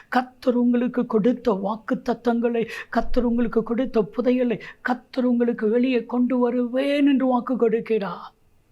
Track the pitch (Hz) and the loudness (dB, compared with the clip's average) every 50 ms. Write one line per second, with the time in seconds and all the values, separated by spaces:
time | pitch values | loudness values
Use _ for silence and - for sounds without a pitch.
0 | - - - 247 254 254 - _ - 262 240 247 240 240 240 240 247 247 - 247 | -8 -4 -2 -2 -2 -4 -8 _ -2 0 2 2 4 2 2 2 0 0 -2 -2
1 | 240 - - 220 180 240 254 247 - 247 202 190 202 196 226 214 - - 269 262 | -2 0 0 2 2 2 2 0 0 -2 -2 0 -2 -4 -6 -6 -6 -6 -6 -4
2 | - - 226 220 - 240 233 233 233 240 240 233 220 - - - - - - 226 | -2 -4 -4 -4 -2 -2 0 0 0 0 0 -2 -4 -4 -6 -12 -10 -6 -2 -2
3 | 220 - - 247 247 240 233 240 240 226 - 226 220 - 233 220 262 247 - 226 | 0 2 2 2 2 2 2 0 0 0 0 -2 -2 -2 -2 -2 -2 -2 0 0
4 | 202 - - - 226 254 254 254 254 240 214 170 - - - _ - - 247 254 | -2 -2 -2 -2 0 2 2 2 2 0 -2 -4 -8 -12 -16 _ -4 -4 -4 -4
5 | - _ - 262 247 254 240 240 240 240 240 240 226 214 220 247 247 262 254 233 | -6 _ -4 -2 0 0 2 2 2 0 0 0 0 0 2 2 2 2 0 0
6 | 226 - 233 247 247 240 262 247 240 240 240 247 247 233 233 262 269 277 285 294 | -2 -2 0 0 0 2 2 2 0 2 0 0 -2 -2 -2 -2 0 0 2 4
7 | 285 277 277 247 262 254 247 240 240 - 262 208 233 226 202 233 226 - 226 214 | 4 4 4 4 2 2 0 0 0 -2 0 2 2 2 2 0 0 0 -2 -2
8 | 196 180 175 - - - - _ _ _ _ _ _ _ | -2 -4 -8 -10 -14 -16 -20 _ _ _ _ _ _ _